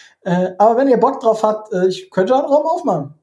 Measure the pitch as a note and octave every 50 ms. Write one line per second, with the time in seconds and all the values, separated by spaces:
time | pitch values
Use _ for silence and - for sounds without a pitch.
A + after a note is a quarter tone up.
0 | - _ _ _ - F#3+ F3 F3+ F#3 F#3 F#3 - G#3 A3+ A#3 A#3+ C#4 C#4 A#3+ G3
1 | A3 C4 C4+ - - A3+ G#3+ G#3+ - G#3+ G#3+ G#3+ - - - F3+ F#3 F#3 F3+ -
2 | - - - F#3 F#3+ A3 B3+ C4+ C#4+ C#4 C#4 D4+ D4+ D#4+ E4 F4 E4 B3 F#3 D#3
3 | C#3 C3 - _